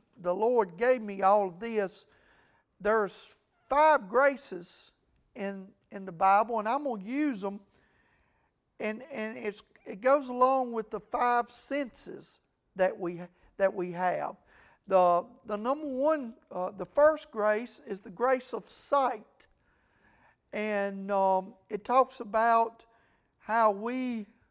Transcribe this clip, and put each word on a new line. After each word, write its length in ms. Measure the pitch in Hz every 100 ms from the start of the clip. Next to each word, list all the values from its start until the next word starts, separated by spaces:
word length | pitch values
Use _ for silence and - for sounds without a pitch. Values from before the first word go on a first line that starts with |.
| _ _
the 140 | 175
Lord 440 | 185 226 247 196 170
gave 240 | 240 254
me 200 | 214 196
all 260 | 190 208 190
of 120 | 170
this. 460 | 233 220 190 - - _ _ _ _ _ _ _
There's 600 | 196 220 196 - - - _ _ _
five 400 | 277 311 294 190
graces 840 | 233 277 269 - 180 175 - - _ _ _ _
in, 340 | 247 196 196 190 _ _
in 140 | 202
the 80 | 190
Bible, 460 | 165 190 202 220 226
and 100 | 208
I'm 160 | 269
gonna 180 | 294 220
use 400 | 190 269 302 214
'em. 160 | 196 202 - _ _ _ _ _ _ _ _ _ _ _
And, 240 | 214 214 320
and 280 | 262 220 247
it's, 240 | 220 196 - _ -
it 160 | 190
goes 260 | 247 294 254
along 440 | 247 254 269 247
with 180 | 226 220
the 100 | 208
five 480 | - - 247 240 233
senses 920 | - - 277 262 - - - - - _ _ _ 190
that 240 | 185 214
we, 220 | 175 175 180 _ _ -
that 160 | 196
we 200 | 196 180
have. 440 | 170 180 156 147 202 _ _ _ _ -
The, 380 | 190 180 175 - - -
the 100 | 208
number 300 | 226 294 302
one, 480 | 254 294 311 240 233 _
uh, 200 | - 185
the 120 | 202
first 460 | 175 - 302 302 -
grace 500 | 220 208 214 240 - -
is 160 | 196
the 80 | -
grace 420 | 175 247 262 -
of 160 | 214 -
sight. 800 | - - 285 262 220 - _ - _ _ _ _ _ _ _ _ _ _
And, 580 | 226 214 208 202 196 196
um, 440 | 202 190 190 190 - _
it 120 | 214
talks 380 | 208 254 254 -
about 640 | 214 220 233 226 226 - _ _ _ _ _ _
how 320 | - 226 220
we 560 | 196 226 254 254 233 202 _ _